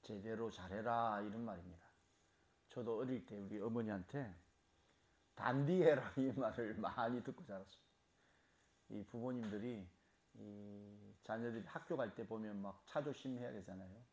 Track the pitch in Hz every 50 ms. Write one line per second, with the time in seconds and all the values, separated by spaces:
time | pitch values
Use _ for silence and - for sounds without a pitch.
0 | - - 107 101 98 113 113 110 117 110 95 92 90 90 95 107 107 120 117 117
1 | 117 113 107 104 104 107 101 113 117 113 98 87 87 90 85 85 - - - _
2 | _ _ _ _ _ _ _ _ _ _ _ _ _ _ - 131 113 113 113 107
3 | 135 127 131 117 - - 110 101 101 98 107 104 98 113 113 120 113 107 104 95
4 | 90 - - 143 135 107 87 85 - _ _ _ _ _ _ _ _ _ _ _
5 | _ _ _ _ _ _ _ - - 120 127 139 143 147 180 185 170 160 147 131
6 | - - - 135 131 135 123 139 127 110 107 - 117 104 107 104 104 87 92 123
7 | 117 117 123 123 - 135 - - 180 - 101 95 95 - - - - _ _ _
8 | _ _ _ _ _ _ _ _ _ _ _ _ _ _ _ _ _ _ 107 107
9 | 101 - - 117 117 127 127 123 113 107 101 104 107 123 120 107 92 87 - _
10 | _ _ _ _ _ _ _ 113 107 104 104 104 104 104 101 101 104 104 104 104
11 | 104 101 101 _ - - 110 113 117 120 113 117 - - - 165 - - - 135
12 | 123 104 - - 113 98 113 110 110 107 104 101 98 98 98 - _ - - 151
13 | 143 147 135 - - 135 127 120 123 123 123 104 90 - 95 95 92 92 95 113
14 | 123 _